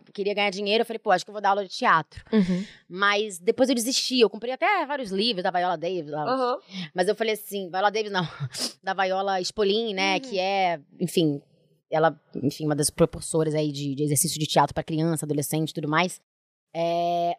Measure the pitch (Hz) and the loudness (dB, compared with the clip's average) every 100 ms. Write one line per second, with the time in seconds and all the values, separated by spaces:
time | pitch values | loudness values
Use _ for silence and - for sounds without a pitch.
0 | - - 196 202 202 190 202 220 226 220 | -2 -6 -2 0 0 0 0 0 0 -4
1 | 220 180 - 208 202 202 190 - 240 165 | 2 2 0 -2 2 2 -2 -2 4 4
2 | 156 - - 220 185 180 214 - _ 180 | 2 -10 0 2 2 0 -4 -12 _ 0
3 | 202 208 220 180 185 220 254 254 226 254 | 2 2 -2 -2 -2 2 2 2 0 -2
4 | - 254 208 214 233 254 349 403 285 285 | 0 4 4 4 -6 -2 2 2 0 -4
5 | 226 190 226 190 185 180 180 170 165 185 | -4 0 0 0 0 0 0 0 -2 -4
6 | 151 151 151 262 247 254 - 190 165 180 | -4 -4 -2 0 -2 -4 -8 -12 -8 -2
7 | 185 208 226 214 - 202 185 180 202 202 | 0 0 -2 -2 -6 -8 -6 0 0 0
8 | 214 196 165 - 139 - - - 190 190 | -2 -2 -2 -6 -10 -6 -8 -8 -6 -2
9 | 190 185 196 190 180 - 202 208 226 190 | 0 0 0 -2 -4 0 0 2 -2 -2
10 | 196 185 208 202 185 196 185 160 - - | 0 0 -2 -2 0 2 2 0 -6 -6
11 | 170 - 160 143 - _ _ _ _ 156 | -2 2 2 0 -8 _ _ _ _ 2
12 | 160 147 _ - 131 - 156 147 151 - | 2 0 _ -4 -4 -2 -2 0 -2 2
13 | 165 165 - 165 156 151 151 139 143 135 | 0 0 -4 -2 0 0 -2 -4 -6 -2
14 | 151 147 160 143 151 - 143 - - 160 | 0 2 0 -2 2 4 4 0 -4 0
15 | 165 160 151 147 139 156 156 - 151 156 | 0 0 -2 -4 -2 -2 -2 -4 0 2
16 | 180 - _ _ _ _ _ 160 170 170 | 0 -2 _ _ _ _ _ -4 -2 0
17 | 175 175 170 | 0 0 0